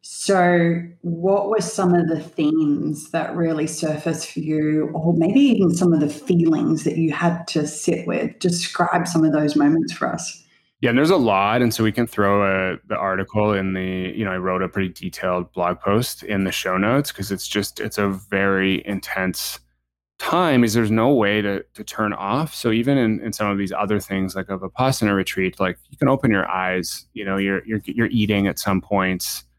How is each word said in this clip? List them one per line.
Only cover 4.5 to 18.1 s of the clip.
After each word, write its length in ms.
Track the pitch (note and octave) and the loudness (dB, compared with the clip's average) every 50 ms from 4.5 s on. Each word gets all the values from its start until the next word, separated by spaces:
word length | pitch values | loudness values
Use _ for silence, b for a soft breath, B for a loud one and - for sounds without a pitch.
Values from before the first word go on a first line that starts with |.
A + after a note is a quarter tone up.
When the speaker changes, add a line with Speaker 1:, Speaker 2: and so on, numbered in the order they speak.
| D#3 D#3 D3+ D#3 D3+ D#3 D#3 - D#3+ | -2 0 0 0 0 0 0 -2 -4
Speaker 1:
or 200 | E3 D#3 E3+ E3+ | 0 0 2 2
maybe 260 | E3 E3 F3+ G#3 C4+ | 4 2 4 6 6
even 340 | C#4+ C4+ A3+ G3 F#3+ E3+ - | 6 6 6 6 4 2 4
some 200 | - F#3 F3 E3 | 4 4 4 4
of 80 | D3+ | 4
the 80 | D3 D3 | 2 0
feelings 760 | - - - - F3+ E3+ E3+ E3 D#3+ D3 D3 D#3 D#3+ D#3 - | -2 -6 -2 2 4 4 6 4 4 2 2 0 0 0 0
that 140 | D#3 - | -2 0
you 160 | D#3+ E3 D#3 D3 | 0 0 0 0
had 340 | - F3 E3+ E3+ - - - | 0 0 0 0 0 -6 -4
to 160 | - D#3 D3 | -2 -2 -2
sit 400 | D3 - - - - E3+ - F3 | -2 -6 -4 -2 -2 -2 0 -2
with? 320 | E3+ E3+ - C#3 - - _ | -4 -4 -4 -4 -4 -6 _
Describe 680 | - F3+ F3 F3 - - - - F3 E3+ E3+ F3 E3+ | -2 0 0 0 -4 -6 -2 -2 0 0 2 -2 -2
some 160 | E3+ - E3 D#3 | 0 2 2 2
of 80 | D#3 | 4
those 240 | D3 D3+ D3+ D3 - | 2 2 0 2 2
moments 380 | D3+ D3 D3 D#3+ E3 - - - | 4 4 4 4 2 0 -2 -4
for 140 | - - | -6 -4
us. 360 | - - - - - - - b b b b b b b _ | -4 -4 -6 -10 -12 -14 -16 b b b b b b b _
Speaker 2:
Yeah, 80 | - A#2+ | 0 2
and 80 | A#2 | 4
there's 120 | C3 D3 D#3+ | 4 4 4
a 60 | G3 | 4
lot. 460 | F3 B2+ A2+ G2+ F#2+ G2 G#2 A2+ B2 | 4 4 4 4 4 4 2 2 2
And 120 | B2 A#2 A2 | 2 2 2
so 120 | - A2 | 2 0
we 80 | A2 G#2 | 0 2
can 120 | - A#2 | 0 -2
throw 380 | A2 - - G#2 G2 G2+ G2+ G2+ | -2 0 0 2 4 4 4 4
a, 340 | G2 F#2+ F#2+ F#2 F#2 E2+ - _ | 2 2 0 0 -2 -4 -6 _
the 100 | _ G#2 | _ -6
article 560 | - F#2 G2 F#2+ F#2+ F#2+ - - G#2+ G#2 G#2+ G#2 | -4 -2 -2 -2 -2 -4 -2 0 0 2 2 2
in 200 | G2 F#2+ F#2+ F#2+ | 0 0 -2 -4
the, 400 | F#2+ F#2 F#2 F#2 F#2 F#2 F#2 - | -4 -4 -4 -4 -4 -6 -6 -6
you 120 | - A2 | -4 -4
know, 60 | G2 | -4
I 60 | F#2 | -4
wrote 240 | F#2 F2+ F#2 F#2 F#2 | -4 -4 -2 -2 -2
a 60 | F#2+ | -4
pretty 220 | F2+ - G#2 F#2+ F2+ | -4 -2 -4 -4 -4
detailed 640 | E2+ - - F#2 - - - F#2+ F2+ F2+ F2+ - _ | -6 -8 -12 -10 -10 -6 -4 -2 -2 -2 -4 -6 _
blog 260 | F2+ F2 F2 F2+ - | -4 -2 -2 -2 -2
post 420 | - G2 G2+ A2+ B2 - - - - | -2 0 0 0 0 -2 -6 -12 -8
in 200 | - G#2+ G2 G2 | -4 -2 -2 -2
the 80 | F#2 | -2
show 260 | - - - F#2 F#2 | -4 -4 -4 -2 0
notes, 360 | F#2 G2 A2 B2 C#3 C#3+ - - | 0 0 2 2 0 0 -2 -6
'cause 180 | - G2 - | -8 -6 -6
it's 160 | G2+ F#2 - | -6 -6 -6
just, 320 | - - G#2 G2 - - - | -4 -4 -4 -4 -4 -8 -8
it's 180 | - G#2+ - | -10 -8 -4
a 120 | - G#2 | -2 -2
very 760 | G2+ | -2